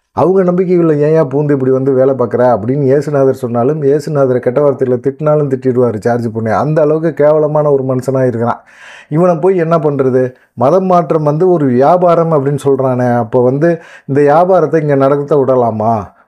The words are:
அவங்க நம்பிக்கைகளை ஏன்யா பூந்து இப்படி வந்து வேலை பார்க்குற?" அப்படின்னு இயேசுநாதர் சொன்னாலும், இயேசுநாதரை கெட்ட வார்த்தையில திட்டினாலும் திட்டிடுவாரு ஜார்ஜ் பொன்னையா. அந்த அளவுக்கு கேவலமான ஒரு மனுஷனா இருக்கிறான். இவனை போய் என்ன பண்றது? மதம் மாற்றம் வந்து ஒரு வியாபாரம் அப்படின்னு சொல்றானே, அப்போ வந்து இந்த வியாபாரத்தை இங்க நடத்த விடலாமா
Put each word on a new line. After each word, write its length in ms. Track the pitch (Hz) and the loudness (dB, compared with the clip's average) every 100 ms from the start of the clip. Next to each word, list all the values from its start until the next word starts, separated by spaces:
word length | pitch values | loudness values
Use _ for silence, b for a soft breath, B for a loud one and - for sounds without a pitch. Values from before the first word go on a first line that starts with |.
| _ | _
அவங்க 320 | - 151 190 | -2 0 2
நம்பிக்கைகளை 580 | 180 180 180 180 165 147 | 0 0 0 0 2 2
ஏன்யா 220 | 147 160 | 2 0
பூந்து 280 | 139 135 147 | 0 -2 0
இப்படி 200 | 143 131 | 0 0
வந்து 200 | 131 135 | 0 0
வேலை 240 | 127 131 127 | 0 0 0
பார்க்குற?" 260 | 117 117 | -2 0
அப்படின்னு 400 | 123 113 107 143 | 2 0 -2 -2
இயேசுநாதர் 580 | 135 143 151 143 135 131 | 0 0 0 0 0 -2
சொன்னாலும், 380 | 123 120 123 160 | -4 -2 -2 0
இயேசுநாதரை 560 | 139 147 151 147 131 123 | 0 0 -2 -2 0 0
கெட்ட 240 | 127 127 | -2 0
வார்த்தையில 380 | 147 135 131 123 | 0 0 -2 -2
திட்டினாலும் 520 | 139 135 151 151 143 | -4 -4 -2 0 0
திட்டிடுவாரு 440 | 127 127 123 120 110 | -2 -2 0 0 -2
ஜார்ஜ் 300 | 117 120 117 | -2 -2 -4
பொன்னையா. 240 | 110 113 | -4 -2
அந்த 300 | 98 139 160 | -2 0 0
அளவுக்கு 320 | 147 160 160 | 0 0 -2
கேவலமான 580 | 143 147 156 151 151 147 | 0 2 2 0 0 0
ஒரு 120 | 139 | 0
மனுஷனா 380 | 131 127 123 131 | 0 -4 -2 -2
இருக்கிறான். 400 | 131 113 117 - B B B B B | -2 0 -4 -4 B B B B B
இவனை 260 | 147 180 165 | 0 0 2
போய் 200 | 180 185 | 0 0
என்ன 220 | 160 165 | 0 0
பண்றது? 560 | 151 139 131 127 127 b b | 0 0 0 0 -2 b b
மதம் 320 | - 123 185 185 | -2 0 2 2
மாற்றம் 380 | 175 160 151 | 0 0 -2
வந்து 260 | 147 151 185 | -2 0 0
ஒரு 160 | 175 139 | 2 2
வியாபாரம் 680 | 120 139 180 180 170 165 | 2 2 2 2 2 2
அப்படின்னு 280 | 156 135 143 | 0 0 -2
சொல்றானே, 520 | 143 131 131 123 123 120 | 0 0 0 -2 0 -2
அப்போ 280 | 110 127 | 0 0
வந்து 380 | 123 139 170 165 B B - | 0 0 0 -2 B B -4
இந்த 160 | 139 | 0
வியாபாரத்தை 600 | 143 156 180 185 151 160 | 2 2 2 2 2 0
இங்க 140 | 151 139 | 0 2
நடத்த 400 | 135 143 143 151 | 2 0 0 0
விடலாமா 800 | 127 131 117 110 110 110 95 b | 2 2 0 0 -2 -2 -6 b